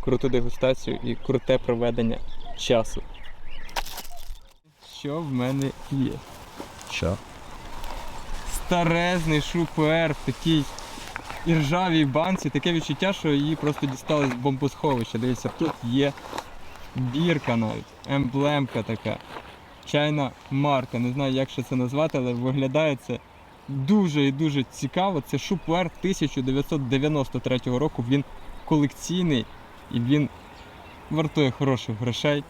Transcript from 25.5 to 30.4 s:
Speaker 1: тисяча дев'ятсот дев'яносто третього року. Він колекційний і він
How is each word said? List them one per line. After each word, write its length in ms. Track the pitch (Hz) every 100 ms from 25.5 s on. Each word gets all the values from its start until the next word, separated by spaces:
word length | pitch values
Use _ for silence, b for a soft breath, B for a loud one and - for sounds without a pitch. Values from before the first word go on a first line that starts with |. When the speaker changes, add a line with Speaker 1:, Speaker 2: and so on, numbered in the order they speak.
| 190 - 170 170 -
Speaker 1:
тисяча 420 | 180 196 147 -
дев'ятсот 460 | 131 135 135 156 131
дев'яносто 500 | 135 147 151 131 127
третього 400 | 123 127 - 123
року. 260 | 151 - 120
Він 160 | 139 139 - - -
колекційний 840 | - 156 143 - - 175 175 135 - - - - -
і 80 | 123
він 280 | 117 147 139 -